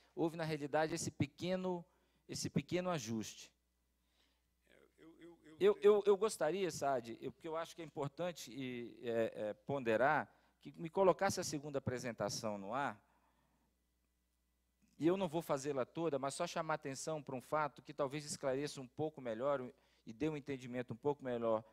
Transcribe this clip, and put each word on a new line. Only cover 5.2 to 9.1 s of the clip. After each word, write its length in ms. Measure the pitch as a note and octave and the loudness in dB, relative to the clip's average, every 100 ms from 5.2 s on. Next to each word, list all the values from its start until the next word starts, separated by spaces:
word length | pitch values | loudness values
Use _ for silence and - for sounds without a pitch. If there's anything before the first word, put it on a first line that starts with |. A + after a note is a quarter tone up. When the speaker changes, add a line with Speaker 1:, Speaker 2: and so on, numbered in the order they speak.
| E3+ E3+ D3 | -20 -20 -20
Speaker 2:
eu 100 | D#3 | 2
Speaker 1:
Eu, 140 | A#3 - | 4 6
Speaker 2:
tenho 100 | G3+ | 6
Speaker 1:
eu, 180 | G#3 G3 | 6 6
eu 100 | G3 | 4
gostaria, 520 | G#3+ - D#3 F#3+ F3+ | 2 0 0 0 -2
Saad, 480 | C#3+ C#3 C3 A#2 A2+ | 0 0 0 -2 -8
eu, 100 | C3 | -10
porque 160 | - E3 | -10 -8
eu 80 | D#3 | -6
acho 180 | E3 | -8
que 80 | - | -10
é 40 | D#3 | -12
importante 680 | D#3+ C#3+ - F3 E3 - | -6 -6 -4 -6 -6 -10
e, 480 | B2 B2+ B2 A#2+ - | -8 -6 -6 -8 -8
é, 460 | A#2+ | 0